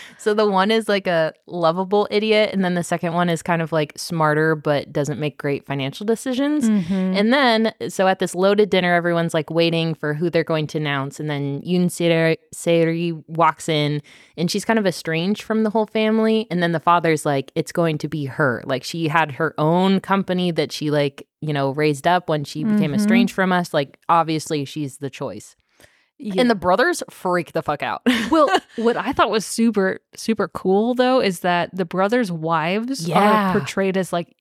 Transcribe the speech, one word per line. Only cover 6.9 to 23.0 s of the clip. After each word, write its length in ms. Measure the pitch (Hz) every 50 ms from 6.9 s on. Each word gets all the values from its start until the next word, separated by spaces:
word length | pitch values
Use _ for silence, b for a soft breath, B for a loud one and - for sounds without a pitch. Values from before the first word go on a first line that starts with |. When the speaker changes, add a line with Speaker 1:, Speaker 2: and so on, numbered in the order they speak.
| 196
Speaker 1:
And 400 | 190 185 190 185 196 202 220 254
then, 400 | 294 277 247 226 220 220 220 - - - 175
so 180 | - - 190 185
at 120 | 190 -
this 140 | 190 175 -
loaded 360 | 175 190 196 202 208 208 185
dinner, 240 | 196 185 180 175 175
everyone's, 380 | 175 170 175 170 170 170 165 -
like, 180 | 165 151 -
waiting 420 | 165 170 165 165 160 165 165 165 156
for 180 | - - 151 147
who 160 | 147 175 170
they're 160 | - 165 160
going 200 | - 165 156 151 143
to 100 | - 160
announce, 420 | 151 147 143 139 135 143 - -
and 100 | 151 151
then 320 | 147 143 143 139 139 143
Yoon 300 | - 170 180 180 180 175
Se-, 460 | - - 175 170 165 165 165 160 160 - _ _ -
Seri 580 | - - 175 170 170 165 165 165 170 175 170 165 156 - -
walks 400 | 165 160 165 156 156 - - -
in, 340 | 160 147 147 147 147 147 b b b b b b b b
and 120 | 170 170
she's 140 | - 202 -
kind 160 | - 226 226
of 80 | 202 185
estranged 540 | 156 - - 165 160 165 170 190 214 -
from 220 | - - 220 220 220
the 60 | 208
whole 160 | 202 226 214 -
family. 600 | - 220 220 214 220 220 220 220 220 220 214 -
And 140 | 170 175 175
then 80 | 170
the 80 | 170 156
father's 460 | - 175 170 175 165 165 160 151 -
like, 260 | 151 143 139 139 - -
"It's 180 | 165 156 - -
going 240 | 180 170 165 156 147
to 80 | - 147
be 180 | 165 156 143
her. 380 | 131 123 - 151 135 117 - -
Like, 200 | - 135 127 -
she 240 | - - 165 165 151
had 240 | 151 165 156 151 131
her 200 | - 165 147 - -
own 420 | 151 156 170 180 185 190 196 190
company 520 | - - 196 196 185 - 185 180 180 180
that 200 | 165 160 151 -
she, 180 | - - 151 151
like, 380 | 147 147 143 143 - - - _ _ -
you 100 | - 151
know, 200 | 147 143 139 139
raised 360 | 131 151 151 151 147 135 - 170
up 220 | 175 180 175 -
when 160 | 156 147 139
she 180 | - - 151 156
became 160 | 220 208 208 202 180
Speaker 2:
Mm-hmm. 20 | -
Speaker 1:
estranged 380 | 208